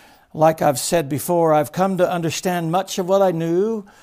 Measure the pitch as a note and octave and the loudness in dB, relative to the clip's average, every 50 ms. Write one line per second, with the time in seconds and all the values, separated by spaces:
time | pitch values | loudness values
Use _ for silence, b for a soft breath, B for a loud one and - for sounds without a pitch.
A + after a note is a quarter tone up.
0 | b b b b b b b - D#3 D#3+ D#3 - E3 D#3 C3+ B2+ - - F3+ E3 | b b b b b b b 2 2 4 4 4 0 0 0 0 -2 -2 0 0
1 | D3+ C3+ C#3+ B2+ - - F3 E3+ E3 D#3+ D#3 D3+ C#3+ - - F3 F#3+ G3 F#3+ F3 | 0 -2 -4 -6 -2 -2 0 2 4 4 4 2 2 0 -2 -2 0 0 2 0
2 | F3+ E3+ F3+ E3+ E3 D#3 - - - F#3 F3+ F3 E3 D#3+ E3 F#3+ G3 - - G3+ | 0 0 0 -2 -4 -4 -4 -4 -4 -2 -2 -2 -2 -2 -2 -2 -2 -4 -6 -6
3 | F3+ F3 G3 G3+ G3 F#3 E3+ E3 E3 E3 E3+ F3+ G#3 A3 A3+ G#3+ G3 b b b | -2 0 2 2 2 2 0 0 -2 0 0 0 0 0 -2 -6 -8 b b b